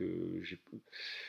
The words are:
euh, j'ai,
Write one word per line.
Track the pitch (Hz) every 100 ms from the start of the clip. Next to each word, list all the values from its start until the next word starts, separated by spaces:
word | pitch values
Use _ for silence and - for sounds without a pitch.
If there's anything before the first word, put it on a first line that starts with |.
euh, | 92 90 87 90
j'ai, | 90 90 - - - - - -